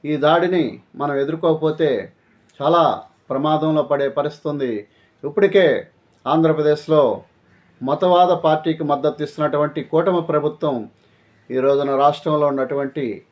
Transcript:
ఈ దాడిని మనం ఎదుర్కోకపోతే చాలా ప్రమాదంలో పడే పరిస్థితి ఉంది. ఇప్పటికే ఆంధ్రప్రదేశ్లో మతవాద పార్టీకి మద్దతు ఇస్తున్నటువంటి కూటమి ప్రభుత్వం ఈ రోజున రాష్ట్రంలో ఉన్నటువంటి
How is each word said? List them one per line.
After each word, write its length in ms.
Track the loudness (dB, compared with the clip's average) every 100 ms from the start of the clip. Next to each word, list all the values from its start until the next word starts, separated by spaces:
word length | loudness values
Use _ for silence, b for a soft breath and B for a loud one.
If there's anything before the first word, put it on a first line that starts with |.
ఈ 120 | -4 0
దాడిని 640 | 4 4 2 0 -2 -6 _ -6
మనం 180 | -4
ఎదుర్కోకపోతే 960 | -2 -2 -2 0 0 -2 0 -2 -2 -6 _ b b b _
చాలా 400 | 2 4 2 0 -10 _ _
ప్రమాదంలో 520 | -4 0 0 0 0
పడే 260 | 0 0 0
పరిస్థితి 400 | -2 -4 -6 -8
ఉంది. 380 | -4 -4 -6 -10 b b b
ఇప్పటికే 640 | -6 0 2 4 2 0 -6 _ _ _ -2
ఆంధ్రప్రదేశ్లో 960 | 2 2 2 0 0 2 2 2 -2 -10 _ b b b _
మతవాద 440 | -4 0 2 4 4
పార్టీకి 580 | 4 2 0 -2 -4
మద్దతు 380 | -2 -2 -2 -4
ఇస్తున్నటువంటి 600 | -10 -4 -2 0 -2 -4
కూటమి 400 | -2 0 0 -2
ప్రభుత్వం 680 | 0 -2 -2 -4 -6 -6 -10 _ b b b b b
ఈ 80 | -2
రోజున 380 | 2 2 0 2
రాష్ట్రంలో 500 | 2 2 -2 0 0
ఉన్నటువంటి 760 | -2 -4 -4 -6 -6 -8 -10 _